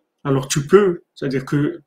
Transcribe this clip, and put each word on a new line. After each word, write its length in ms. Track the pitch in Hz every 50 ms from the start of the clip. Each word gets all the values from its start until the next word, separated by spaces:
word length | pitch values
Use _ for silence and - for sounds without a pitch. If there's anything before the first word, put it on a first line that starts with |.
| _ _ _ _ _
alors 240 | 143 135 135 135 -
tu 200 | - 156 139 -
peux. 360 | 185 202 208 190 175 - - _ _
C'est-à-dire 300 | - - 135 131 131 131
que 360 | - 151 143 143 - - - -